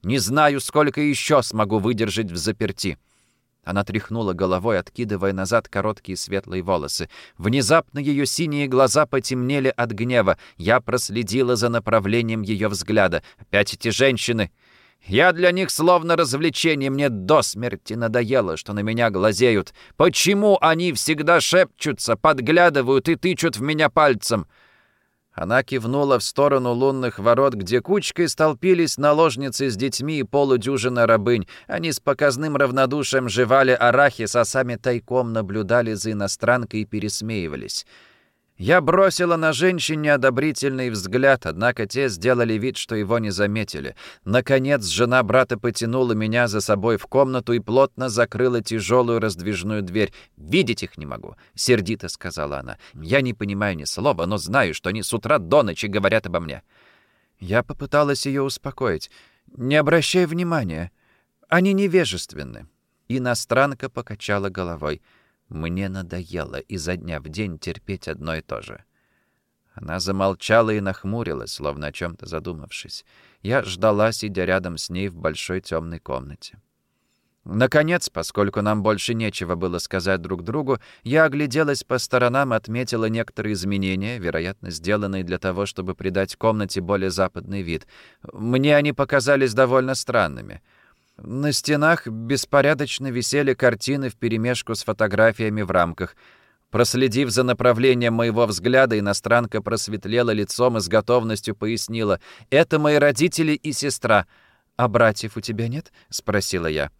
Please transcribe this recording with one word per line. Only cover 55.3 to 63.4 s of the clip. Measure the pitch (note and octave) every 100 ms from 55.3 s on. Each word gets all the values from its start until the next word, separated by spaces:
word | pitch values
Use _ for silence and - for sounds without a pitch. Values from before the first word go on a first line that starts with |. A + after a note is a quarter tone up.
| D3+
до | E2+ D3
ночи | A#2 D#2+ G#2+
говорят | G2+ G2 A2 F#2
обо | E2+
мне». | E2 B1+ _ _ _ _ _ _ _ _
Я | F2+ A2
попыталась | A#2+ D3 C#3+ D3 C#3+ C#3+ C#3
ее | C#3
успокоить. | C#3 - C#3 - B2+ D#2+ - _ _ _ _ -
«Не | B2 D3
обращай | D3 E3 C#3+ F3+ F3
внимания. | E3 F3 E3 G#2 D#2+ F2 _ _ _ _ _ _
Они | E3+ F#3+
невежественны». | F#3+ G3+ F3+ C#3 F2+ - - C#2 A1 - _ _ _ _
Иностранка | B2+ B2 A#2